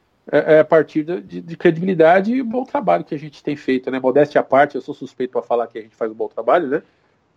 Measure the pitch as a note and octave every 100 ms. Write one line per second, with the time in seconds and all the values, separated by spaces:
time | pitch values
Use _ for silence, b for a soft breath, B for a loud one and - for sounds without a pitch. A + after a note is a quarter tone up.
0 | _ _ - D3 D#3 D#3 D#3 D#3+ D3+ D#3
1 | D3+ G3 F#3+ F3+ E3+ E3 F3+ E3 F#3+ E3+
2 | D#3+ F#3 G3+ C4 A3+ B3 C4 C#4+ F#3 E3+
3 | D#3+ D3+ D3+ - - C#3+ - B2+ B2+ C3
4 | C3 C#3 D3 C#3+ - C3 C#3+ C3 - C#3
5 | C3+ - B2+ A#2+ - A#2+ A#2 A2+ A2 _
6 | A2+ A2 G#2+ - A2+ E3+ C#3 D#3 - _
7 | _ _ _